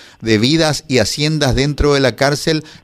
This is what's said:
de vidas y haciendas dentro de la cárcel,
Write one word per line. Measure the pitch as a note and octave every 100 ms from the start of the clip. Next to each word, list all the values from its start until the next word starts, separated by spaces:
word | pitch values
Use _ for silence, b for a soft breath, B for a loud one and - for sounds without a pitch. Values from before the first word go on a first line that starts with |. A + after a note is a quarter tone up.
| B B
de | A2+ G#2+
vidas | A#2+ D#3+ D#3 C#3+ -
y | B2
haciendas | G#2 - D3+ D#3 C#3
dentro | A2+ C#3+ C#3+ D3
de | C#3
la | C3 G#2+
cárcel, | C3+ D3 E3+ D#3 B B